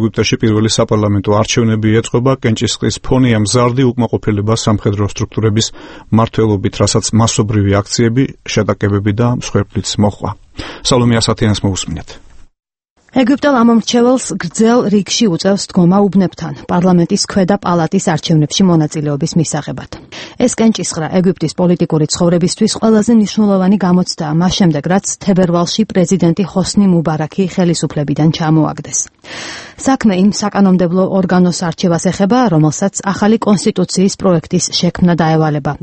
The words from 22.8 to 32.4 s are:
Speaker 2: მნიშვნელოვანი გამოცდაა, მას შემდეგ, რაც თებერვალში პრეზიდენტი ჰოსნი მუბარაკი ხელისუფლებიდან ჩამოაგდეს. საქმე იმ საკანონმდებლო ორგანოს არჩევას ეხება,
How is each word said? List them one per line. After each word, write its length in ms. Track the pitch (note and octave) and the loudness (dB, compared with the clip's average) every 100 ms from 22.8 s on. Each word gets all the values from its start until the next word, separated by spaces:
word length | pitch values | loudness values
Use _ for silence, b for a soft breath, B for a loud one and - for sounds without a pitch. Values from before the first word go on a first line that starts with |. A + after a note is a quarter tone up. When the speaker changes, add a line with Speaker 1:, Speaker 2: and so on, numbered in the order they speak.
| A3+ A3 G#3 | 2 2 4
Speaker 2:
მნიშვნელოვანი 640 | A3+ G3+ - G#3 G3 F#3 G3+ | 2 2 0 2 2 2 2
გამოცდაა, 540 | F#3 F3+ F#3 - D3+ | 2 2 0 -4 -2
მას 180 | D#3+ F3+ - | 0 0 2
შემდეგ, 260 | F#3 D3+ E3 | 2 2 0
რაც 160 | F#3+ - - | -2 -2 -6
თებერვალში 600 | - F#3 F3 E3+ F3 - A3 | 0 2 2 0 0 -2 -2
პრეზიდენტი 580 | F#3+ F3 F#3 E3+ E3 F3 | 0 0 2 2 0 -2
ჰოსნი 360 | F#3+ F3 - G3 | -2 -2 2 2
მუბარაკი 540 | E3+ D#3+ D#3 D3+ - F#3+ | 2 0 -4 -4 -4 -2
ხელისუფლებიდან 760 | - F3 D#3+ D3+ - D3 D3 D#3+ | 0 0 0 -2 -4 -4 2 2
ჩამოაგდეს. 640 | - D#3 D#3+ D3 D3+ - - - _ B B B B B B | 2 0 2 0 -4 -8 -8 -8 _ B B B B B B
საქმე 360 | - C4+ A3+ F3+ | -2 2 2 2
იმ 120 | G3+ | 2
საკანონმდებლო 720 | - G#3 G3 G3 F#3 F3+ F#3 F#3 F#3+ | 0 -4 2 2 4 2 0 0 0
ორგანოს 400 | F3+ F3+ F3+ E3 | 2 2 2 0
არჩევას 420 | F3 - F#3 E3 F3+ | -6 -2 -2 0 -2
ეხება, 280 | - G3 B3 | -2 0 2